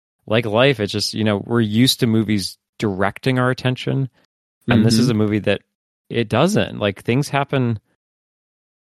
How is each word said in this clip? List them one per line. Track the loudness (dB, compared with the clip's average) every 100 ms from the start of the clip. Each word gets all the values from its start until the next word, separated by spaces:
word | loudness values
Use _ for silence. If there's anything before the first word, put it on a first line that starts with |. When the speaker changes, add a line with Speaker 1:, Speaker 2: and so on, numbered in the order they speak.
| _ _ -2
Speaker 1:
like | -2
life, | 0 2 2 2
it's | -2
just, | -4 -4
you | -2
know, | 0 0
we're | 0 0
used | 0 2 2 2
to | 2
movies | 2 0 -2 -4 -10 _ -6
directing | -4 0 -2 -2 -2 0
our | 0
attention, | 0 -4 -4 -4 -4 -4 _ _ _ _ _ 0
and | 2
this | 4 4
is | 2
Speaker 2:
Mm-hmm. |
Speaker 1:
a | 2
movie | 0 0
that | -2 -4 _ _ _ _ -10
it | -6 -2
doesn't. | 2 2 2 -2 -2
Like, | -4 -4
things | -2 -2 0
happen | -4 -2 -2 -2 -4 _ _ _ _ _ _ _ _ _ _ _